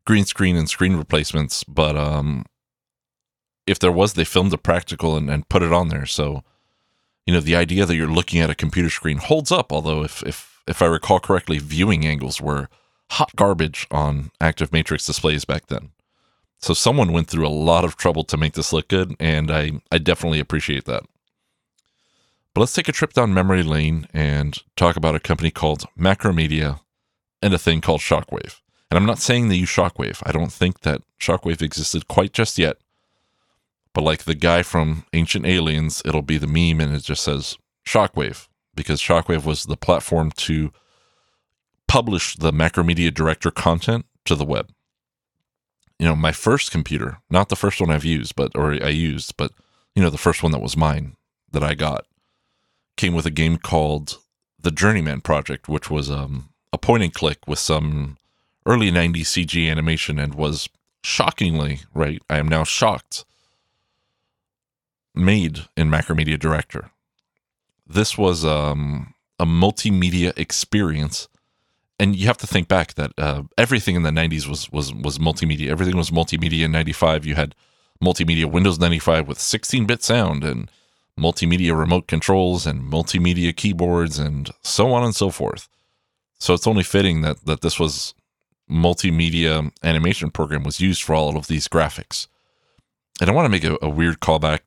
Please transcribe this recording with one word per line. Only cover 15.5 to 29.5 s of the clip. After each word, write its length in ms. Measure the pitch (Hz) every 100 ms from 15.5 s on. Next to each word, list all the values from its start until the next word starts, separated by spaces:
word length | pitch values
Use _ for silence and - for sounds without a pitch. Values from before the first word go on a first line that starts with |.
| 71 -
then. 240 | - 73 _ _ _ _ _ _ -
So 140 | -
someone 380 | - - 147 95
went 160 | 82 80
through 180 | 80 76
a 40 |
lot 340 | 76 80 85
of 140 | 85 -
trouble 260 | 90 78
to 140 | 78 76
make 160 | 76
this 180 | 80 -
look 160 | 80 -
good, 260 | 95 90 73
and 320 | 80 78 78
I, 300 | 78 76 76 -
I 60 | 82
definitely 420 | 78 85 82 76
appreciate 460 | 71 78 - 67 69
that. 180 | 57 - _ _ _ _ _ _ _ _ _ _ _ _ _ _
But 80 | -
let's 120 | 123
take 140 | - -
a 60 |
trip 180 | - 160
down 220 | - 113
memory 300 | 92 92 92
lane 440 | 80 76 78 80 73
and 440 | 78 73 73 73 - - -
talk 180 | 85 82
about 200 | 80 78
a 40 |
company 320 | - 78 82
called 320 | - 78 76 - -
Macromedia 800 | 90 98 107 85 78 76 73 71 _ _ _ _ _ -
and 120 | 101
a 60 | 87
thing 220 | - 80
called 180 | - 78
Shockwave. 640 | - 78 - - - - _ _ -
And 80 | -
I'm 80 | 117
not 140 | -
saying 300 | - 123
they 60 | 117